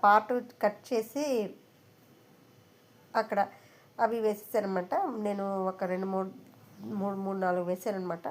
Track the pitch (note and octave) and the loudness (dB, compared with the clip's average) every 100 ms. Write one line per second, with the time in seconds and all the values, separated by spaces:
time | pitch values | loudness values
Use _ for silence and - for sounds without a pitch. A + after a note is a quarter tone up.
0 | G#3 G#3+ G#3+ B3 B3 - G#3 G#3 - A#3 | 8 6 4 -4 -4 0 0 0 -4 -2
1 | A3 C#4 D4+ B3 G3 - - - - - | -2 -4 0 0 -2 -8 -20 -20 -20 -20
2 | - - - - - - - - - - | -20 -20 -20 -20 -20 -20 -20 -20 -20 -20
3 | - - G#3+ G3+ F#3+ - - - - - | -4 -2 0 0 0 -4 -20 -20 -18 0
4 | A#3 A#3 G#3+ G#3+ - A3+ G3 F#3+ F3+ D#4+ | 2 4 2 0 0 0 2 -2 0 0
5 | F#4 A3+ G#3 G3+ G3 G3 F#3+ F#3 F#3 F#3 | 0 -2 -2 -2 -2 0 -2 -2 -2 -2
6 | F#3+ F#3+ F#3+ - - - - - G3+ G#3 | -2 -2 -4 -8 -20 -20 -20 -14 -8 -4
7 | G3+ G3 G3 G3 F#3 F3+ F3 F3+ A#3 G3 | -2 -2 -4 0 0 0 0 -2 -4 -4
8 | F3+ E3+ - | -4 -6 -6